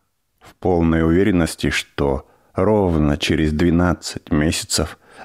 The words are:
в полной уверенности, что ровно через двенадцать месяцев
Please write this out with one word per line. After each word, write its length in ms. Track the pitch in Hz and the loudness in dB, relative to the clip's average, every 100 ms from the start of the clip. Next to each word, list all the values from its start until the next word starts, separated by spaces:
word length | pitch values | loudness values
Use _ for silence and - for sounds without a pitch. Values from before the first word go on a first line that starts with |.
| _ _ _ _ | _ _ _ _
в 160 | - - | -20 -6
полной 480 | 90 87 82 82 | -2 2 2 2
уверенности, 680 | 82 85 101 90 80 - 73 | 2 2 2 2 0 -2 -4
что 600 | - - - 71 67 - _ _ | -4 -8 -4 -2 -2 -8 _ _
ровно 640 | - 95 107 92 80 76 73 | -2 0 2 2 2 0 0
через 340 | - 80 78 | -2 0 0
двенадцать 800 | 76 87 82 90 90 - - - | 0 2 2 2 -2 -6 -12 -4
месяцев 680 | 80 78 87 - - 82 - _ - | -2 0 -2 -4 -4 -4 -8 _ -20